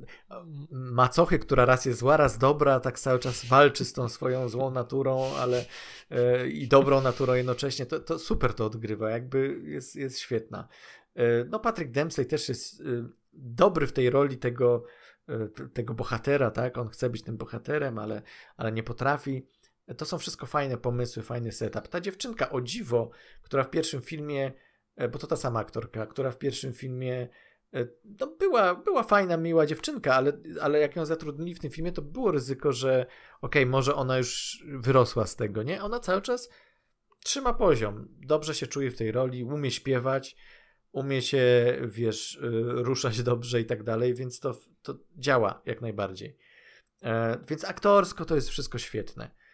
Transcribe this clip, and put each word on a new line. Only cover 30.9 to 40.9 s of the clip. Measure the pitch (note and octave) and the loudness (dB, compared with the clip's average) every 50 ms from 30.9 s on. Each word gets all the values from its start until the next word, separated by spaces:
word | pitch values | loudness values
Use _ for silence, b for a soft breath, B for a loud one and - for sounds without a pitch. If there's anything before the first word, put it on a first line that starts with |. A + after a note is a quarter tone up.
| - | 0
ją | E3+ D#3+ | -2 -4
zatrudnili | D3+ E3 D#3+ D#3 D3+ C#3+ C#3+ E3 F3 E3+ | -2 -4 -4 -4 -6 -8 -8 -8 -10 -8
w | - | -8
tym | - C#3+ | -10 -10
filmie, | - D#3+ D#3+ F3 - | -6 -6 -6 -4 -4
to | - C#3+ | -6 -8
było | D3 D#3 B3+ C4 G3+ | -8 -6 -2 0 0
ryzyko, | D#3+ C#3+ B2 B2+ C3+ - - D3+ C3 | 0 0 -2 -4 -4 -2 -2 -2 0
że | A#2+ C3 C3 C3 B2+ B2+ b b b b b b b | 0 2 2 2 2 2 b b b b b b b
okej, | - C3+ - D3+ C3 | -6 0 2 4 4
może | B2 C3 C3+ C3 C3+ D3 | 4 4 2 2 2 0
ona | C#3+ C3+ B2 C3 B2+ | 0 0 0 0 0
już | B2+ B2 - - - - - - - D3+ | 0 0 -2 -6 -6 -8 -10 -10 -12 -12
wyrosła | C#3+ C3 A2 B2+ C3+ C3+ A#2+ - - A#2+ A2 | -10 -4 2 4 6 6 6 6 4 0 -2
z | F#2+ - | -2 -2
tego, | - A2+ G#2 G2 A2 A2 | -4 -4 -4 -4 -4 -4
nie? | C3+ F3+ - G#3 | -4 -4 -4 -4
Ona | G3+ A#3 A#3+ | -6 -6 -4
cały | - - F3+ G3 G3 | -2 0 -2 0 0
czas | - B3 B3 - - - - _ _ _ _ _ _ _ _ _ _ _ _ - | -2 -4 -4 -6 -10 -18 -20 _ _ _ _ _ _ _ _ _ _ _ _ -6
trzyma | - - C#4 C4+ B3 A#3 | -4 -4 -2 0 0 2
poziom, | - - - D3 A#2 A2 G#2 G2+ G#2+ - - - - - | 4 4 4 4 4 2 -2 -4 -8 -12 -16 -18 -10 -2
dobrze | C3 D3+ D#3 D3+ D#3+ D3 | 2 2 2 2 -2 -6
się | - C3+ | -6 -6
czuje | A#2+ - C#3+ C#3 B2+ | -6 -4 -4 -4 -4
w | A#2+ | -2
tej | - A#2 A2 A2 | -2 -4 -2 0
roli, | B2 C3 B2+ B2+ B2 A#2+ | 0 0 -2 -2 -6 -6
umie | A#2 D3 D3 D3 B2+ | -6 -4 -4 -2 -2
śpiewać, | A#2 - - C3+ C3+ B2+ A#2+ C3 C3+ C3+ C3 - b b b b b b b b b b _ _ | -4 -2 -2 0 0 0 0 0 -2 -2 -4 -6 b b b b b b b b b b _ _